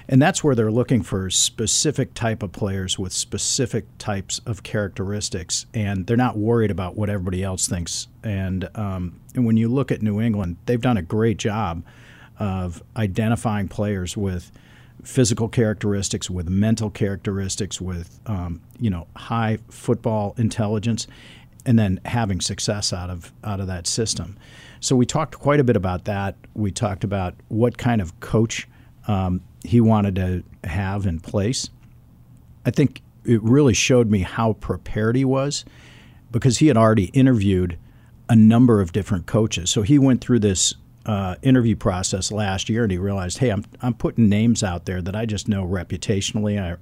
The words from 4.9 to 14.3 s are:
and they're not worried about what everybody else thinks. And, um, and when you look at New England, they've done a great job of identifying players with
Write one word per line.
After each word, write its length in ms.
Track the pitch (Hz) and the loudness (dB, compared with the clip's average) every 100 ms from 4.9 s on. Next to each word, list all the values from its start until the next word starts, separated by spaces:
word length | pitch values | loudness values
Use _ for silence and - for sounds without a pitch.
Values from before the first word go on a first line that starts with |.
| - 95 104 - 95 82 - - | -6 -6 -6 -6 -8 -6 -8 -6
and 340 | 113 101 98 87 | -4 -4 -4 0
they're 80 | 117 | 0
not 220 | 123 107 | 2 0
worried 340 | 107 117 107 | 0 2 2
about 240 | 90 92 95 | 0 -6 -4
what 140 | 104 | -2
everybody 340 | 104 92 92 | -2 -4 -4
else 240 | 95 92 - | -4 -4 -4
thinks. 400 | 90 82 - - - | -4 -6 -8 -12 -12
And, 460 | 113 98 95 92 - - | -6 -4 -4 -4 -6 -6
um, 440 | 104 95 90 - - 131 | -6 -6 -8 -10 -8 -2
and 100 | 117 | 2
when 120 | 113 | 2
you 100 | 113 | 2
look 240 | 131 127 | 0 -2
at 100 | 131 | -2
New 200 | 107 104 | -2 0
England, 340 | 117 104 92 85 - | 0 -2 -4 -6 -2
they've 120 | 123 | 0
done 160 | 123 113 | 0 0
a 60 | |
great 340 | 82 107 113 104 | 0 0 0 0
job 480 | 117 104 98 82 - - - - - - | -2 -2 -4 -6 -10 -20 -20 -20 -20 -6
of 420 | 104 95 90 85 - - | -4 -4 -6 -8 -10 -4
identifying 680 | 107 90 110 117 120 104 92 | -2 0 0 0 -2 -2 -4
players 500 | - 104 101 90 - | -4 -2 -2 -4 -4
with 340 | 98 | -4